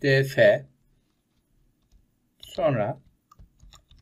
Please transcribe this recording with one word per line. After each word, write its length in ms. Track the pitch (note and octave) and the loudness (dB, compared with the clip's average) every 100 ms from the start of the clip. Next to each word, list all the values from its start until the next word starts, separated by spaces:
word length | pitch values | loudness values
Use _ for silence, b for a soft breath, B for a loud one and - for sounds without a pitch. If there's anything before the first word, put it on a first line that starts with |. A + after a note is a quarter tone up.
D 220 | C#3+ C3+ | 0 0
F, 420 | C3+ - G#2+ C3+ C#3 _ _ _ _ _ _ _ _ _ _ _ _ _ _ _ _ _ - - | 0 2 4 2 -4 _ _ _ _ _ _ _ _ _ _ _ _ _ _ _ _ _ -18 -6
sonra 460 | E3 B2+ G#2 C#3 _ _ _ - - _ - - _ - | -4 -2 -6 -8 _ _ _ -20 -20 _ -20 -20 _ -20